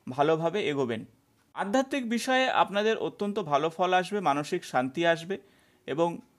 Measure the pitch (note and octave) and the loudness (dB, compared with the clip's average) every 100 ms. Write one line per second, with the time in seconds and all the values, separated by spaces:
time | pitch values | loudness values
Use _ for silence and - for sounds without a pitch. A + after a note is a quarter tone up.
0 | - B2+ D3 D#3+ E3 G3+ C#3+ C#3 A#2+ A2+ | -8 0 2 2 0 0 -2 0 -2 -4
1 | - _ _ _ _ - G3 C4 C4+ C#4+ | -8 _ _ _ _ -8 -2 0 0 -2
2 | A#3 A#3 C4 B3+ C4 - F3 G3+ G#3+ A3 | -2 -2 0 2 2 2 2 2 0 0
3 | E3 - G#3 G#3 D#3 C#3+ D#3+ E3 F3+ F#3 | -4 -4 -4 -4 0 2 2 0 2 2
4 | F3+ G3+ D#3+ C#3+ D3 F3+ - C3 C3 E3+ | 2 0 0 0 0 -4 -2 0 0 0
5 | E3+ D#3+ E3+ - - _ _ _ - C#3 | 2 2 -2 -8 -10 _ _ _ -6 0
6 | E3+ F3 - | 0 0 -14